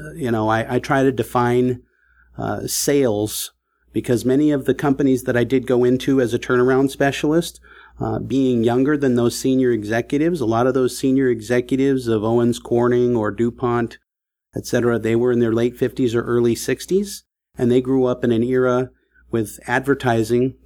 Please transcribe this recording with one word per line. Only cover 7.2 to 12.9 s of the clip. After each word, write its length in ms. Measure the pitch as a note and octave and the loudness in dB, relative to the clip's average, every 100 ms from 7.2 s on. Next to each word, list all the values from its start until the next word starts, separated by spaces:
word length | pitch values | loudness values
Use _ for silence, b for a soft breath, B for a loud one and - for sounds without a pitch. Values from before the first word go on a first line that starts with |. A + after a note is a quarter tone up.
| D3+ D#3+ E3+ - B B B B | 0 0 -2 -8 B B B B
uh, 180 | A#2 A2 | -6 -4
being 460 | A2+ B2+ C3 A#2+ | -4 0 2 2
younger 320 | A2+ B2 C3+ D3+ | 2 2 2 0
than 200 | C3+ A#2+ | 0 2
those 200 | A#2+ - | 0 0
senior 360 | C3+ C3 B2+ | 0 2 2
executives, 680 | A#2 G#2 A2+ A#2 C#3+ D#3+ F3 | 0 -2 -4 -2 0 0 0
a 60 | A2 | 0
lot 200 | A2+ C3 | 2 2
of 60 | |
those 240 | C3 B2 - | 2 0 0
senior 320 | C3+ C3 C3 | 0 2 2
executives 800 | A2+ G#2+ B2 B2 C3+ C#3 C3+ A#2 | 0 -2 -2 0 0 0 0 0
of 160 | A2 | 0
Owens 340 | G#2+ A#2+ A#2+ A#2 | 2 2 2 -2
Corning 560 | - A#2+ A#2+ | -2 0 2